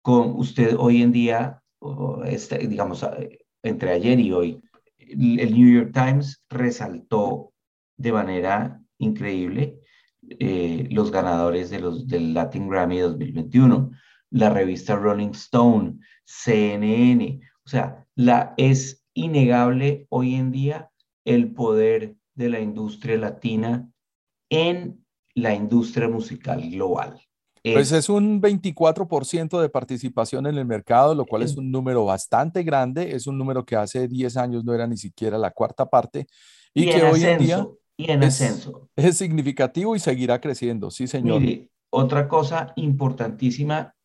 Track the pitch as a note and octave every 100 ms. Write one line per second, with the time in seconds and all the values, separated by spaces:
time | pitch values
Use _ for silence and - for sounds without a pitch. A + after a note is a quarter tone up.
0 | - B2 A2+ - C3 - A#2 A2+ B2 A#2+
1 | A#2+ A#2+ A#2 A#2 C3 - _ _ C#3+ C#3
2 | - - - - - - A2+ G#2 G2+ F2
3 | G2+ - - - _ _ A2+ F#2 F#2 F2+
4 | A2 B2+ G2+ F2+ E2+ - _ _ _ _
5 | - C#3 B2 A#2+ A2+ A2+ B2 A#2+ A2+ C3+
6 | C3 C#3 C#3 - _ B2+ B2 A#2 G#2 E2+
7 | _ G#2+ G2+ - - _ _ _ _ -
8 | A#2+ G#2+ F#2+ F#2 F#2 G2+ - - _ _
9 | A2 G#2+ G2+ F#2 F2+ A2 C#3+ - _ _
10 | _ _ - - F#2 F#2 E2+ E2 - G#2
11 | G#2+ F#2+ F2+ E2+ E2+ F2 F2+ F#2+ F2+ E2
12 | - F2 E2 E2 E2 F#2+ G2 F#2+ F2 F2+
13 | F2+ D2+ - E2 - B2 C3 - - -
14 | _ _ _ A#2+ G#2+ G#2 F#2 F2+ - G2+
15 | G#2 G#2 G#2 - - A#2+ A#2+ A2 F2 -
16 | _ _ _ - - A2 G#2 G#2 G#2+ A2+
17 | B2 A#2+ A2 - _ _ - B2 - -
18 | _ - B2 - - - C3+ C3+ - -
19 | _ - D#3+ D3 B2 B2 B2 C3 C#3 C#3+
20 | - B2+ B2+ C3 C3 C3+ C#3 D#3 - _
21 | _ _ - A#2+ A#2 A#2+ A2+ G#2+ A2 A2+
22 | G#2+ - _ C3+ A#2+ A2+ G#2+ G#2+ G#2+ -
23 | A2+ A2 G#2 - A2+ A2 A#2 A#2+ - _
24 | _ _ _ _ _ D#3 E3+ F3 F3 -
25 | _ _ _ - A2+ G#2 G#2 A#2+ A2+ A#2+
26 | A2+ A2+ - - - D#2+ E2 F#2+ F#2+ F2
27 | - - _ _ _ _ A2+ A2+ C#3 D#3+
28 | D3 G#3 G#3 G#3 G#3 G3+ F#3+ D3+ E3 D#3+
29 | F3 D3+ C3 E3+ D#3+ F3 D3+ C#3 A#2+ B2
30 | B2+ A#2+ A2+ C3 C#3+ D3 B2 G#2+ - A#2+
31 | D3 D#3 B2 A2 A#2+ C#3 C3 C3 B2+ B2
32 | G#2 F#2+ - A2+ D#3 F#3 E3 C#3+ B2+ C3+
33 | F3 C3+ C#3 C3+ C3+ B2+ B2 A2 G#2 B2+
34 | B2+ B2+ B2 B2 B2 A#2 A#2 A#2 A#2 A2
35 | G#2 - A2 G#2+ F#2+ - A2 - C3 B2+
36 | B2+ C#3 C#3 _ _ _ _ D3 F3 E3
37 | D#3+ - E3+ E3 C#3 F3+ G#3 - _ -
38 | D#3+ C#3+ C3+ - A#2+ G2 A2+ - _ -
39 | E3 E3 F#3 D#3 C#3 C#3 C3 E3 G#3 G#3+
40 | D#3+ B2 B2 B2 D3+ B2+ A#2+ A2+ G2 -
41 | B2+ C3+ A#2+ - B2 - - _ _ B2
42 | C#3 D3 C#3 D#3+ C#3+ E3 - - D3+ C3+
43 | C3+ - A2+ G#2+ B2+ A#2+ D3 D#3 D#3 _